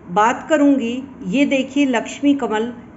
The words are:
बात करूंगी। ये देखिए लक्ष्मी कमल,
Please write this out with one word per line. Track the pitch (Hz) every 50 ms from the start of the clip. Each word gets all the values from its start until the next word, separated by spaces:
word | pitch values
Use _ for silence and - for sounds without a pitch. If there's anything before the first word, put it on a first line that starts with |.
| - -
बात | 175 202 214 233 233 233 - -
करूंगी। | 311 285 285 285 277 233 233 233 240 262 - - - - -
ये | 185 185 269 285
देखिए | - 277 262 254 269 - 285 285
लक्ष्मी | 262 247 220 214 - - - 277 285 277
कमल, | 277 247 208 220 214 226 247 240 - - - -